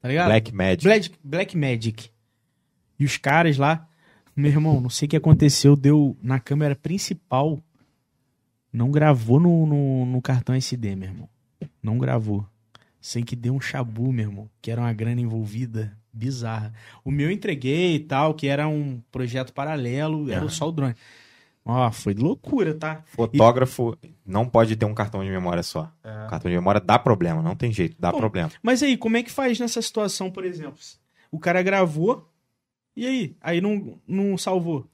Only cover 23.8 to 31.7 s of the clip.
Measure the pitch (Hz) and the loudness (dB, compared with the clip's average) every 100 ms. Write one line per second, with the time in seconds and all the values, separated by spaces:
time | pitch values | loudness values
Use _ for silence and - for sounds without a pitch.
23.8 | 117 110 - - - 95 123 117 113 110 | -4 -6 -18 -20 -4 -2 2 4 4 2
24.8 | 107 107 104 104 95 95 90 87 85 85 | -2 -2 -4 -4 -6 -4 -2 -4 -4 -8
25.8 | 80 _ - 110 - 82 - 87 180 147 | -10 _ -16 -14 -10 -6 -2 0 2 0
26.8 | 90 - - 104 85 80 80 95 120 107 | 4 4 4 2 2 0 -2 -2 -4 -2
27.8 | 82 - 87 294 113 92 80 - 220 247 | -4 -2 -2 0 -2 -2 -6 -6 -2 0
28.8 | 285 247 226 226 240 - 262 233 240 233 | 0 0 0 -2 -2 -4 -2 -2 -4 -6
29.8 | 220 - 208 - 190 185 185 160 147 - | -6 -4 -4 -4 -8 -8 -10 -10 -14 -18
30.8 | - - _ _ _ 160 170 175 185 | -20 -20 _ _ _ -6 0 2 2